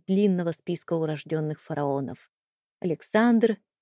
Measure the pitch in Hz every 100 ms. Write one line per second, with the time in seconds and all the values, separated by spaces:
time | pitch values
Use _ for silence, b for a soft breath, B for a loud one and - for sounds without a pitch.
0 | - 190 208 180 170 165 - 170 - 165
1 | 156 151 - 160 156 151 - 151 143 139
2 | 135 - _ _ _ _ _ _ 180 151
3 | - 220 240 226 226 208 _ _